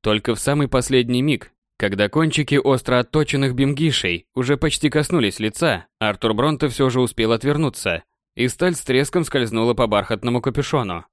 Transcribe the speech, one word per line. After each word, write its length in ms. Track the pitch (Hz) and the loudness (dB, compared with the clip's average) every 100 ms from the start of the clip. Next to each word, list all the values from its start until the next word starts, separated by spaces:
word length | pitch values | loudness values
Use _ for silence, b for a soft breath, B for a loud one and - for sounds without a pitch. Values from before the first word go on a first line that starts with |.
Только 340 | 110 107 - 110 | 0 -2 -2 -2
в 40 | |
самый 280 | - 143 139 | -2 0 0
последний 540 | 131 - 131 120 123 | 0 2 2 2 0
миг, 300 | 143 131 - _ _ _ | 0 -2 -6 _ _ _
когда 320 | 104 98 104 | -2 0 0
кончики 480 | 156 160 151 139 143 | 2 0 0 2 2
остро 440 | 135 127 - 123 | 2 0 2 0
отточенных 560 | 120 156 147 135 135 127 | 0 -2 0 0 0 2
бимгишей 680 | 139 139 160 123 95 82 _ | 0 2 0 0 -2 -4 _
уже 240 | - 123 143 | -4 0 0
почти 320 | 156 - 151 | 0 0 0
коснулись 500 | 151 143 175 104 - | 0 0 0 0 0
лица, 480 | 110 - 165 92 - _ | -4 0 -2 -2 -8 _
Артур 340 | 107 101 113 | -4 0 -2
Бронте 360 | 107 143 151 147 | 2 0 0 -2
всё 200 | - 131 | 0 0
же 120 | 123 | 2
успел 320 | 123 - 110 | 0 0 0
отвернуться, 720 | 117 135 147 151 - 101 - _ _ _ - | 0 0 0 -2 -2 -4 -4 _ _ _ -4
и 120 | 123 | -4
сталь 280 | - 180 170 | 0 0 0
с 60 | |
треском 440 | - 123 147 180 156 | 0 0 2 0 0
скользнула 480 | 143 117 113 117 | -2 0 0 0
по 140 | 120 117 | 2 2
бархатному 540 | 104 101 107 120 120 | 0 0 -4 -2 -2
капюшону. 640 | 131 120 139 147 104 87 - | -2 -4 -2 -2 -2 -6 -12